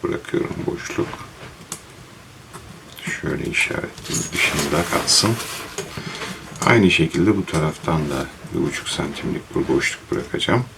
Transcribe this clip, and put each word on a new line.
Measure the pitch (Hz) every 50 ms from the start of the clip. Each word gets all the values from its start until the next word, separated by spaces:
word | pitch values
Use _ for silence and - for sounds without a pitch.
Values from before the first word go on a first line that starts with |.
| -
bırakıyorum | 85 73 - - - - - - - - - -
boşluk. | - - - - - - - - - - - - - - - - - - - - - - - - - - - - - - - - - - - - - - - - - - - - - - - - - - -
Şöyle | - 78 - - - -
işaretleyeyim, | - - - - - - - - - - - - - - - -
dışında | - - - - - 78 76 69 - 85 87
kalsın. | - - - - - - - - 110 117 - - - - - - - - - - - - - - - - - - - - - - - - - -
Aynı | - - - 98 90
şekilde | - - 80 80 - 87 87 104 104
bu | 98 87
taraftan | - - 80 78 78 76 - - - 82 80 76 73
da | 69 65 64 - - - - - -
bir | -
buçuk | - - - - - -
santimlik | - - - - 71 - - - - - - - -
bir | - - - 65
boşluk | 69 - - - - - -
bırakacağım. | 69 67 - - - - - - 92 120 127 - -